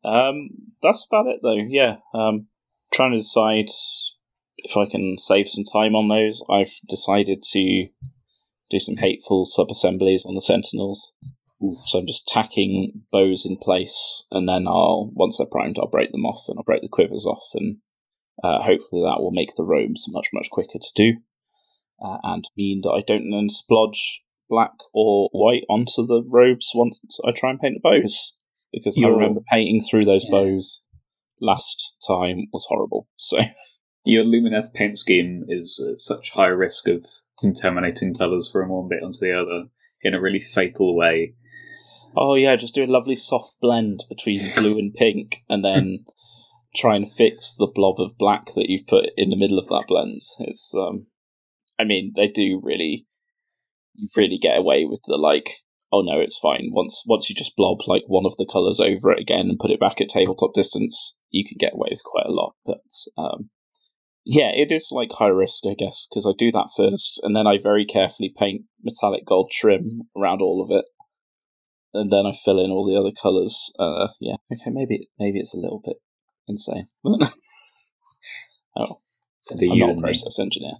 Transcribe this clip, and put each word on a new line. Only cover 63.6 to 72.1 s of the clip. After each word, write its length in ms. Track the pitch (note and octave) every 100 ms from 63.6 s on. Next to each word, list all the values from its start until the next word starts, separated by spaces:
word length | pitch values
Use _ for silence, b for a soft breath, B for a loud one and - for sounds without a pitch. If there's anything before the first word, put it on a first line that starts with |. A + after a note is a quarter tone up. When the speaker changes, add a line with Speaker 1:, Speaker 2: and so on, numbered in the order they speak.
| _ _ _ _ _ _ -
Speaker 1:
yeah, 220 | C#3 A#2+
it 200 | A#2 D3
is, 160 | D#3+ -
like, 220 | C3 A2+
high 160 | - G#2
risk, 360 | F#2 F#2+ - G2
I 80 |
guess, 320 | G2+ F#2+ - -
'cause 140 | A2 G2
I 60 | F#2+
do 140 | A#2
that 200 | A2+ - -
first, 440 | G2 G3 - -
and 140 | - G#2+
then 100 | G#2
I 120 | G2+
very 260 | G#2+ G#2
carefully 480 | G#2 G2+ F#2 - F#2+ -
paint 260 | G2+ F#2+ - _
metallic 420 | - - G#2 G2
gold 260 | - F#2 F#2
trim 560 | - G#2+ F#2+ F#2 A#2 A#2 -
around 240 | G2 F#2+
all 180 | F#2 F#2
of 100 | F#2
it, 120 | F#2+ - _ _ _ _ _ _ _ _ _ _
and 180 | G#2 G#2